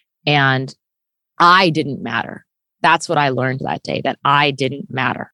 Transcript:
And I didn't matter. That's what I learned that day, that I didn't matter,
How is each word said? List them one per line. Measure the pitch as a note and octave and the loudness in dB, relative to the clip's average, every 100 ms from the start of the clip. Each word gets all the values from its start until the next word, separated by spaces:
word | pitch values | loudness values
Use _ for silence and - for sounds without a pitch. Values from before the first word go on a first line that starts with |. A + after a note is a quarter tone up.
| _ _ - | _ _ 0
And | D3 C3+ C3 C3 - _ _ _ _ _ - | 2 2 0 -4 -12 _ _ _ _ _ 2
I | E3+ F3+ F#3 | 4 6 4
didn't | D#3 C#3+ B2+ | 0 -4 -6
matter. | A#2 A#2 - F#2 _ _ _ _ | -6 -6 -8 -12 _ _ _ _
That's | E3 E3 - | 2 2 0
what | D#3 | 0
I | C#3+ | 0
learned | B2+ C3 C3 | 0 -4 -4
that | - - | -6 -8
day, | - C#2+ | -6 -6
that | C3+ - | -4 -4
I | - C#3+ D3 | 0 2 2
didn't | C3 C3+ C#3 - | 0 -4 -6 -10
matter, | C3 B2 - - | -6 -4 -6 -10